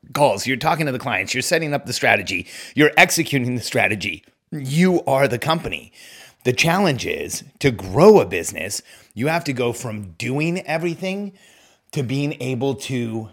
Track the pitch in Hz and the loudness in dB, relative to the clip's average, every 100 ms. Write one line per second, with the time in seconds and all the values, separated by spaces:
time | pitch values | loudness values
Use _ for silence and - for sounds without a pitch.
0 | - 139 143 101 117 131 160 165 151 123 | -10 2 2 2 -2 -2 -2 -2 -2 -4
1 | 131 104 95 123 127 170 160 143 - 120 | -4 -4 -2 -4 4 2 4 -4 -4 0
2 | 127 110 90 92 - - - - 147 - | 4 4 2 -6 -8 -14 -8 2 2 4
3 | 180 - 151 143 123 123 - 123 98 104 | 2 2 0 -2 -2 -4 -4 0 0 -2
4 | 101 82 _ _ _ - 131 147 185 175 | -6 -10 _ _ _ -10 -4 2 4 2
5 | - 135 139 120 127 165 120 82 58 - | 2 2 2 0 -2 -2 -2 -10 -14 -20
6 | - - - _ 123 123 160 180 196 123 | -20 -20 -20 _ -2 2 2 4 2 0
7 | 87 76 73 - - _ 139 110 92 98 | -4 -6 -6 -10 -12 _ 0 0 -4 6
8 | 190 202 98 90 82 90 87 - - - | 10 10 6 -2 -4 -6 -8 -8 -12 -20
9 | _ 101 135 165 165 127 120 113 123 107 | _ -6 -4 -2 -4 -2 -2 -2 -8 -10
10 | 98 82 120 135 160 180 - 160 175 165 | -12 -10 -4 -2 -2 -4 -4 -4 -4 -4
11 | 190 196 202 190 _ _ _ _ _ - | -6 -6 -8 -14 _ _ _ _ _ -6
12 | 123 135 143 156 131 127 135 135 - 131 | -4 -2 -4 -4 -6 -2 -2 -4 -6 -6
13 | 117 110 110 | -4 -8 -10